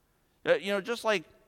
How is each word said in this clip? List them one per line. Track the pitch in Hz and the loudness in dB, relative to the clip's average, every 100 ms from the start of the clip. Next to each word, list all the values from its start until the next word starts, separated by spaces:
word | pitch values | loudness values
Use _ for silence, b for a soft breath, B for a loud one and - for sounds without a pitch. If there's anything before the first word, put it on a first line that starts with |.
| _ _ _ _ - | _ _ _ _ 0
uh, | |
you | 170 185 | 2 2
know, | 202 | -2
just | 185 233 | -2 -4
like | - 202 - _ | 0 0 -2 _